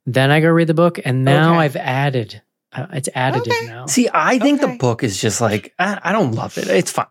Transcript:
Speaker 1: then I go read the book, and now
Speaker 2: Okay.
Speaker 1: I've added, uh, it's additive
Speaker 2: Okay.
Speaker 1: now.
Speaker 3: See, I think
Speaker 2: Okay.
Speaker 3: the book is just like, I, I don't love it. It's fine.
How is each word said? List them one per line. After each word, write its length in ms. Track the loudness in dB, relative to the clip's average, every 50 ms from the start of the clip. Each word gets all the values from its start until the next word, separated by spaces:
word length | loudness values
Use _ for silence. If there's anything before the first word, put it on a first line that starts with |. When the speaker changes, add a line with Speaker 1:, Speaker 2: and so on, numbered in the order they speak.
| _
Speaker 1:
then 260 | -2 0 2 2 4 4
I 80 | 4
go 80 | 4 4
read 180 | 4 4 2
the 80 | 2 2
book, 240 | 2 2 2 2 -2 -4
and 200 | -2 -2 0 2
now 260 | 4 4 4 4 4 4
Speaker 2:
Okay. 60 | 4
Speaker 1:
I've 160 | 2 0 -2
added, 680 | -4 -4 -4 -2 0 0 0 0 -2 -4 -4 -10 -20 _ _ _ _ _ _ _
uh, 140 | -12 -12 -8 -8
it's 140 | -8 -8 -6 -4
additive 320 | -2 -2 0 -2 -2 -2
Speaker 2:
Okay. 200 | -2 -4 -4 -4
Speaker 1:
now. 200 | -8 -12 -14 -8
Speaker 3:
See, 220 | -2 2 2 2 2 2
I 280 | 0 0 2 0 2
think 200 | 2 2 2 2
Speaker 2:
Okay. 120 | 0 -2 -2
Speaker 3:
the 60 | -2
book 260 | -2 -2 0 0 -2
is 160 | -4 -4 -2
just 200 | -2 -2 -2 0
like, 320 | 0 0 0 -2 -4 -8 _ -4
I, 220 | -4 -2 -2 -4 -4
I 80 | -2 0
don't 200 | 0 0 0 -2
love 260 | -4 -6 -8 -6 -6
it. 80 | -4
It's 240 | 0 0 0 0 0
fine. 160 | -4 -4 -6 -4